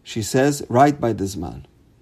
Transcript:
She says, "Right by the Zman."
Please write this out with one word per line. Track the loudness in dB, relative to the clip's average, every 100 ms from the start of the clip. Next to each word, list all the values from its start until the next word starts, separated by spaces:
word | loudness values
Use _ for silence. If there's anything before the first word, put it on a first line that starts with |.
She | -12 -8
says, | -2 2 2 0 0
"Right | 4 4 4
by | -2
the | -2 -4
Zman." | -6 -10 -12 -18 _ _ _